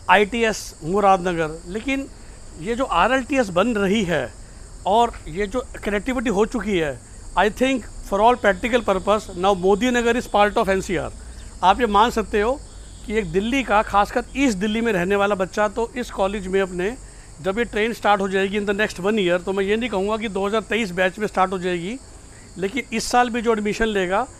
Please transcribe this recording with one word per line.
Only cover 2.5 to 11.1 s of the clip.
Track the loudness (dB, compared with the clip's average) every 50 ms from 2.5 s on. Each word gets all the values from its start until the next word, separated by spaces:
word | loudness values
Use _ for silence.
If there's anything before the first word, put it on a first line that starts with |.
| -14 -10
ये | -6 -4 -2
जो | -2 0
आरएलटीएस | 2 2 4 4 4 4 0 0 0 0 0 0 2
बन | 2 2 2 2
रही | 2 2 2 2 2 2 2
है | 2 0 0 -2 -4 -8 -14 -16 -16 -16 -18 -16 -16 -16 -6 -2
और | 2 4 4 4 2 0 -8 -12 -8
ये | -4 -4 -4
जो | -2 -2 -4 -4 -4 -12 -6 -4
connectivity | -2 -2 0 -2 -2 -2 0 0 0
हो | 2 2 2
चुकी | 2 0 -4 -2 0 0 0
है, | 0 -2 -4 -8 -12 -16 -18 -16 -16 -4 0 2
I | 2 2
think | 2 2 0 0 0 -2
for | -4 -8 -14 -14 -8 -4 0 4
all | 4 4 4 4 2
practical | 2 2 2 0 0 0 0 2 0
purpose | -2 0 2 2 0 0 0 -6 -6 0
now | 2 2 2
मोदी | 2 4 2 2 4 2 2
नगर | 2 2 2 2 0 0
is | -2
part | 0 2 4 4 4 4 0
of | 2 2
एनसीआर। | 0 0 0 -2 -4 -4 -4 -6